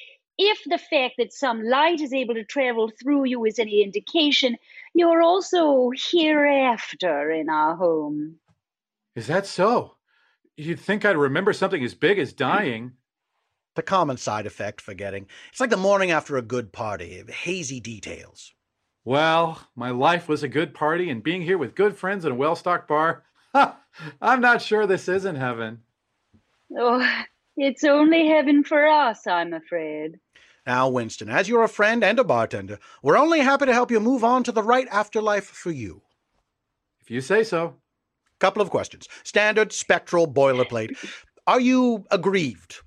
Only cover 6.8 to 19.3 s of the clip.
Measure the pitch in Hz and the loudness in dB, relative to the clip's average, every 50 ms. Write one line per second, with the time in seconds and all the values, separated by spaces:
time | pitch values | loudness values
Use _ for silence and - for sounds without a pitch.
6.8 | - - - - 180 170 151 143 147 156 160 160 151 160 156 151 156 160 170 165 | -6 -12 -10 -6 -4 -2 -2 -2 -2 -2 -2 -2 -2 -2 0 0 0 0 0 0
7.8 | 185 170 160 156 151 147 151 151 151 160 165 _ _ _ _ _ _ _ _ _ | 0 0 0 0 -2 -4 -6 -8 -8 -10 -12 _ _ _ _ _ _ _ _ _
8.8 | _ _ _ _ _ _ _ 117 107 123 165 196 196 - - 180 185 220 247 180 | _ _ _ _ _ _ _ -12 -6 -2 -2 -2 -2 -4 -2 0 2 2 2 0
9.8 | - - _ _ _ _ _ _ _ _ _ _ _ _ _ - 147 165 170 - | -2 -4 _ _ _ _ _ _ _ _ _ _ _ _ _ -12 -8 -8 -8 -6
10.8 | - - 208 202 214 208 185 151 143 135 135 170 196 208 180 - 190 185 185 151 | -4 -4 -2 0 2 2 2 2 2 2 0 0 0 0 0 0 -2 -2 -2 -4
11.8 | 123 113 - - 147 170 208 190 139 110 - - 131 135 175 202 202 135 113 110 | -4 -6 -4 0 0 2 2 0 -2 -4 -4 -4 -2 0 0 0 -2 -2 -6 -8
12.8 | 120 127 127 _ _ _ _ _ _ _ _ _ _ _ _ _ _ _ _ - | -10 -14 -18 _ _ _ _ _ _ _ _ _ _ _ _ _ _ _ _ -10
13.8 | - - 196 175 165 143 127 117 - 120 107 107 104 104 - - 104 104 - - | -4 -2 0 0 0 0 -4 -6 -6 -6 -6 -6 -6 -8 -10 -8 -10 -10 -10 -12
14.8 | - - 98 90 98 98 98 98 98 - - - - - _ - 262 233 220 190 | -18 -18 -14 -12 -10 -10 -10 -10 -14 -16 -20 -20 -20 -18 _ -6 -2 -2 0 0
15.8 | 185 202 202 196 190 180 165 151 - - 143 131 117 107 123 123 113 95 - - | 2 2 2 2 2 0 0 -2 -2 -2 -4 -6 -4 -4 -6 -6 -6 -8 -10 -10
16.8 | 113 107 101 87 87 87 90 90 101 113 - - - 175 190 185 156 123 135 123 | -8 -8 -6 -8 -10 -14 -16 -18 -18 -16 -16 -12 -10 -8 -8 -8 -8 -10 -12 -12
17.8 | - 123 113 101 - 92 85 - - - _ - - - _ _ _ _ _ _ | -12 -14 -14 -14 -14 -16 -16 -16 -18 -20 _ -20 -20 -20 _ _ _ _ _ _
18.8 | _ _ _ _ _ 113 131 147 156 160 | _ _ _ _ _ -2 0 2 2 2